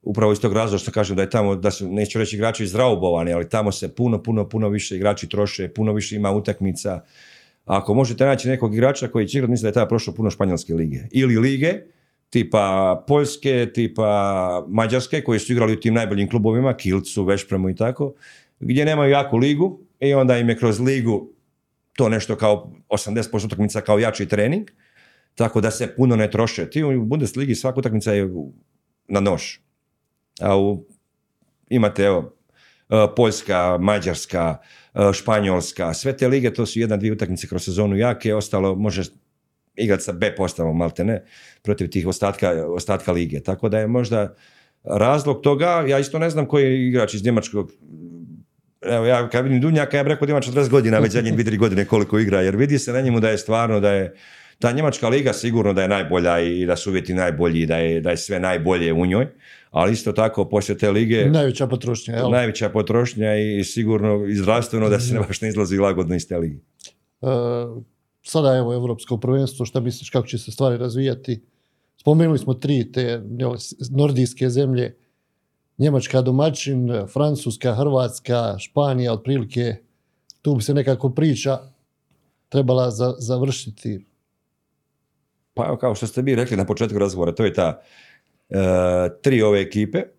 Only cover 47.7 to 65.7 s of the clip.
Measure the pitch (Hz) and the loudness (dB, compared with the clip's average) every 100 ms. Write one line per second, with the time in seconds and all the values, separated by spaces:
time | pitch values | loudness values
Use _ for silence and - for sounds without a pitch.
47.7 | _ 76 82 85 85 80 80 _ _ _ | _ -20 -20 -18 -18 -18 -20 _ _ _
48.7 | _ - 120 113 123 117 123 135 127 147 | _ -2 0 4 2 2 0 2 2 4
49.7 | 156 143 147 139 151 143 147 127 131 135 | 2 2 0 0 0 0 0 0 0 4
50.7 | 135 113 110 110 110 113 110 113 107 113 | 4 4 4 4 2 0 0 0 2 2
51.7 | 95 101 110 101 107 107 95 92 101 143 | 2 2 2 2 0 2 2 2 2 2
52.7 | 143 - 123 131 117 110 104 - 113 117 | 0 0 -2 2 2 2 0 0 0 2
53.7 | 107 101 101 92 - - - - _ 120 | 2 4 2 -2 -8 -20 -20 -20 _ -2
54.7 | 127 156 - 117 135 127 104 120 113 101 | 0 -2 0 0 2 0 -2 0 2 2
55.7 | 95 95 98 80 90 87 85 85 87 90 | 2 0 0 0 2 2 2 0 0 0
56.7 | 85 - 92 85 90 90 78 87 82 82 | -2 -2 -4 -2 -2 0 0 0 2 0
57.7 | 82 82 82 82 85 - 92 92 90 80 | 0 0 0 -2 -4 -4 -4 -2 0 0
58.7 | 90 85 82 90 98 139 - - - _ | 0 0 0 2 0 -2 -6 -20 -20 _
59.7 | 78 92 113 110 104 110 107 92 104 101 | 0 2 0 -2 0 0 0 0 0 -2
60.7 | 101 104 101 113 113 135 156 139 123 135 | -2 0 2 2 2 4 4 2 0 -4
61.7 | 127 120 117 - 117 123 123 117 - 104 | -4 -4 -6 -4 -2 0 2 0 -2 -2
62.7 | 107 104 113 120 107 107 107 107 101 92 | -2 0 0 0 -2 0 0 0 -2 -2
63.7 | - 110 107 104 104 101 104 95 117 117 | -2 0 2 2 0 0 0 2 2 0
64.7 | 113 107 104 120 117 101 95 110 104 95 | 0 2 2 0 -2 -2 -4 -4 -2 0